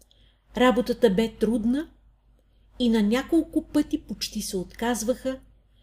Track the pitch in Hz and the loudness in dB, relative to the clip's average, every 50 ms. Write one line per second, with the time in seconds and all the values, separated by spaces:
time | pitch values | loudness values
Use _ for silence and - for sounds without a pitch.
0 | _ _ _ _ _ _ _ _ _ _ - 214 247 254 220 240 247 247 240 233 | _ _ _ _ _ _ _ _ _ _ -2 2 4 4 4 4 0 -2 0 2
1 | - 226 190 202 226 226 - - 226 208 233 247 208 240 254 285 330 - - _ | 2 4 4 2 0 -2 -2 -2 -2 0 0 0 0 0 0 0 -2 -6 -12 _
2 | _ - _ _ _ _ _ _ _ _ _ _ _ _ _ - 247 233 226 226 | _ -20 _ _ _ _ _ _ _ _ _ _ _ _ _ -2 0 2 2 2
3 | 208 202 226 254 277 - 339 330 311 - - 311 320 - - 302 294 - - 311 | 2 2 2 0 0 2 2 0 0 0 -2 -6 -4 -2 -2 -2 -2 -2 -4 -8
4 | - - 214 - - - - 214 202 - - 185 175 - - - 233 233 247 - | -8 -10 -10 -10 -10 -8 -8 -8 -8 -6 -6 -6 -8 -8 -8 -6 -4 -4 -2 -2
5 | 220 220 254 - - 262 262 262 - - _ _ _ _ _ _ | -2 -2 -4 -4 -4 -8 -8 -8 -12 -20 _ _ _ _ _ _